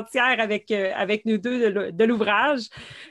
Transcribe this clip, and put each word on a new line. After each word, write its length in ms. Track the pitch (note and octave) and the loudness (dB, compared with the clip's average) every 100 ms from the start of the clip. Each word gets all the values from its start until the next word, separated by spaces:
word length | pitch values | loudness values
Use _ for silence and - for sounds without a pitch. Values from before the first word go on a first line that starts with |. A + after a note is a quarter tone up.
entière 360 | A3+ B3+ B3+ A#3+ | 0 0 2 2
avec, 300 | G#3+ G#3 - | 0 -2 -2
euh, 200 | G#3 F#3+ - | -2 0 -2
avec 300 | G3 G#3+ A3 | -2 0 0
nous 120 | G#3+ | 0
deux 220 | A3+ B3 | 0 0
de 80 | A3+ | 0
l'ou-, 240 | G3 F#3+ | 0 -4
de 120 | E3+ | 2
l'ouvrage. 600 | A3+ A#3 G#3+ G#3 C4+ C#4 G#3+ - - - - | 2 2 2 2 2 0 -4 -16 -20 -20 -18